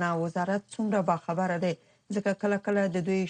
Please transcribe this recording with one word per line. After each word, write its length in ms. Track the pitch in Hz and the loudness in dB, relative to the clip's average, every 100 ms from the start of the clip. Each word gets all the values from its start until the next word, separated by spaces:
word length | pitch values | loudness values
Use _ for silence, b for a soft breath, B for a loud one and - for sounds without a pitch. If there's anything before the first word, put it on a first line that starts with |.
نه 60 | 175 165 | 0 0
وزارت 400 | 165 180 175 202 - | 0 -2 0 -2 -4
څومره 260 | - 214 202 180 | -6 0 2 2
باخبره 460 | 165 - 170 185 170 | 0 0 -2 0 0
دی؟ 100 | 180 156 b b b | -2 -4 b b b
ځکه 200 | 202 202 196 | -2 -2 0
کله 160 | 208 202 208 | 0 0 0
کله 160 | 202 196 | 0 2
د 100 | 180 175 | 0 0
دوی 140 | 190 | 0